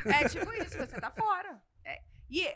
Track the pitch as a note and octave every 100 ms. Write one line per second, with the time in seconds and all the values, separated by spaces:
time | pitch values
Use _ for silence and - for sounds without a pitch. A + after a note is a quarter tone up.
0 | A3 D4 D4 E4 G4 A4+ - - - -
1 | - - G#4+ F#4 G4 B3+ _ _ - -
2 | - - - D4+ F4